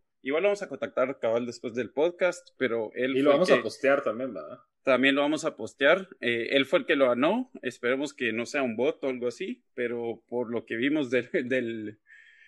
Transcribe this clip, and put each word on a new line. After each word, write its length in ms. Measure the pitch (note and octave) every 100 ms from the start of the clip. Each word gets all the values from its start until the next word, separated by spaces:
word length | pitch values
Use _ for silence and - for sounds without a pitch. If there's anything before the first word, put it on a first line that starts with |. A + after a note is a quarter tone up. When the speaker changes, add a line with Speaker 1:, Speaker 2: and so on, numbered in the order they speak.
| _ _
Speaker 1:
igual 220 | C3 D3+
vamos 180 | G3+ G3+
a 80 | F3
contactar 500 | C3+ - - C3 C#3
cabal 260 | A#2 A#2 B2
después 280 | A2+ B2+
del 160 | A2+ A2+
podcast, 560 | - E3 F3 F3+ F3 - -
pero 340 | B2+ A2+ G#2+ -
él 220 | B2+ C3
Speaker 2:
Y 60 |
lo 0 |
Speaker 1:
fue 80 | C#3+
el 20 |
Speaker 2:
vamos 140 | C#3+ F#3
Speaker 1:
que 60 | B2+
Speaker 2:
a 60 |
postear 400 | A2 - C#3 C#3
también, 300 | A#2+ A2 C3
¿verdad? 260 | F2+ D#2 B2 _ _
Speaker 1:
También 320 | - B2 C#3 C#3
lo 60 |
vamos 220 | C#3+ D3+ D#3
a 120 | -
postear. 500 | G#2+ - C#3+ F#3 F#3+ -
Eh, 280 | A#2+ A#2 A#2
él 160 | C#3 C3+
fue 100 | F3
el 80 | B2+
que 100 | D3+
lo 120 | C3
ganó. 400 | A#2+ D3+ A#3 B3+ -
Esperemos 500 | B2+ - A#2+ C3+ C#3+
que 180 | - A#2+
no 140 | A2 A#2
sea 160 | D3
un 140 | B2+ A2
bot 280 | C3+ E3
o 60 | C#3
algo 180 | B2+ A#2+
así, 380 | A#2+ F#3+ B3 _
pero 500 | - A#2+ A#2+ A#2 A2 -
por 240 | A#2+ A2+
lo 120 | A#2 -
que 80 | A2+
vimos 340 | C#3 D#3 B2+
del, 180 | B2 A#2+
<laughs> 160 | E3+ B2
del, 480 | C3 A#2+ A2+ G#2 - _ - - _